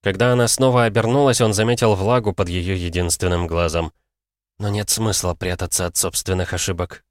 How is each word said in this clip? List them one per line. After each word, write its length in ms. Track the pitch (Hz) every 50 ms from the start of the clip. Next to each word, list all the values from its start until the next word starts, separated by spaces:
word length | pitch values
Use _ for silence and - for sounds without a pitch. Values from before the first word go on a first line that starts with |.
Когда 320 | - 101 95 92 117 123 123
она 140 | 123 120 113
снова 380 | - - 131 131 123 123 120
обернулась, 560 | 113 101 117 110 113 120 139 143 - 120 -
он 120 | 123 110 104
заметил 400 | 104 110 113 120 117 123 110 104
влагу 400 | 92 95 104 123 127 110 104 90
под 160 | - 101 87
её 260 | 87 90 87 92 95
единственным 720 | 92 87 87 82 90 87 85 82 - - 90 87 85 87
глазом. 480 | 82 82 85 85 82 78 85 82 78 _ _ _ _ _ _ _ _ _ _ _ _ _ _
«Но 120 | 101 104
нет 200 | 101 104 104 -
смысла 460 | - - 113 110 98 - - 90 87
прятаться 500 | - - 90 90 - 92 87 - - 92
от 100 | 87 -
собственных 580 | - - 92 - - - - 95 92 90 - -
ошибок. 500 | 87 - - 92 85 90 - - - _ _